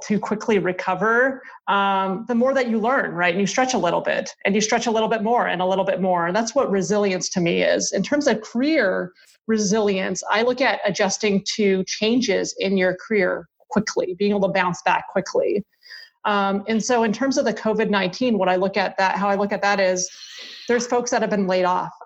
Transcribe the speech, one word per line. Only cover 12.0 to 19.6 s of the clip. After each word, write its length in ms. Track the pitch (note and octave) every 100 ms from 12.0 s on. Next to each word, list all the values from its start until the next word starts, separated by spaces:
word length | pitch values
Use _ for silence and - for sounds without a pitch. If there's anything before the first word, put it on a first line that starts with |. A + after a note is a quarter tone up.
| G#3+ B3 G#3 F#3 E3+ -
in 180 | F#3+ G3
your 180 | F#3 F3+ -
career 420 | G#3+ F#3 F3+ F3 _ -
quickly, 440 | - G#3+ F#3 F3+ F3+
being 100 | G3+
able 180 | G#3 F#3+
to 60 |
bounce 300 | F#3+ F3+ F3
back 260 | F#3 E3+ -
quickly. 560 | F#3+ F#3 - - G3+ - _ - - - _
Um, 400 | G#3 G3+ G3 G3 G3+
and 160 | A3+
so 180 | G3+ A#3+
in 100 | A3+
terms 280 | - C4+ C#4+
of 60 | A3+
the 80 |
covid 360 | - A3 G#3+ G3+
nineteen, 480 | G3+ F#3 - B3+ G#3
what 100 | F#3
I 80 | F#3
look 220 | G3 G3+
at 180 | F#3 -
that, 160 | F#3+ F#3
how 120 | G3+
I 60 |
look 180 | G3 G3+
at 120 | G3+